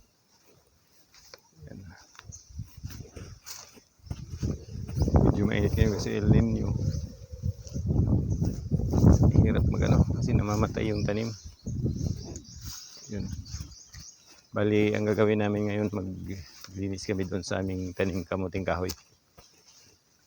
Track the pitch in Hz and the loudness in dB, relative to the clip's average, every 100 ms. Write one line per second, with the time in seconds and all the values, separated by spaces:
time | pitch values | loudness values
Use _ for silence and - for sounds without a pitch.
0 | - _ _ _ _ _ _ _ _ _ | -20 _ _ _ _ _ _ _ _ _
1 | _ - - - _ 160 151 - 95 82 | _ -20 -20 -20 _ _ -20 -18 -18 -20
2 | - - - - - - - - - - | -20 -20 -20 -20 -18 -16 -16 -14 -16 -14
3 | - - - - - - - - _ _ | -16 -18 -18 -18 -16 -16 -18 -20 _ _
4 | - - - - - - - - - - | -14 -12 -12 -8 -6 -6 -10 -12 -6 0
5 | - - - - 101 107 104 - 110 101 | 6 6 6 6 4 4 2 4 4 2
6 | 113 110 104 117 117 110 101 - - - | -2 0 6 8 6 2 -2 -2 -2 -4
7 | - - - - - - - - - - | -8 -12 -18 -10 -8 -8 -8 -6 -2 0
8 | - - - - - - - - - - | 2 2 0 -2 -2 -4 -4 -2 0 4
9 | - - - - - - - 104 101 - | 6 8 6 6 6 4 2 2 4 4
10 | - - - 120 101 107 110 113 110 104 | 4 2 2 2 2 2 0 0 -2 -2
11 | 101 104 113 107 - - - - - - | -2 -2 -4 -8 -14 -16 -10 -6 -4 -4
12 | - - - - - - - - - - | -6 -6 -10 -14 -16 -18 -16 -16 -18 -20
13 | - 101 95 - - - - - - - | -12 -10 -8 -10 -12 -12 -14 -18 -20 -20
14 | - - _ - _ 110 104 104 104 104 | -20 -20 _ -20 _ -2 0 2 2 0
15 | 104 104 107 107 104 104 104 104 107 104 | 0 2 2 2 0 -2 -2 -2 -4 -4
16 | 92 92 87 95 - - - 95 98 95 | -8 -10 -12 -12 -14 -20 -16 -8 -8 -6
17 | - 98 92 92 87 98 95 92 92 90 | -6 -6 -4 -6 -6 -6 -4 -6 -6 -4
18 | 95 95 87 95 92 95 90 85 90 - | -4 -4 -6 -6 -6 -6 -4 -4 -4 -8
19 | _ _ _ _ - _ _ - _ _ | _ _ _ _ -20 _ _ -20 _ _
20 | _ _ | _ _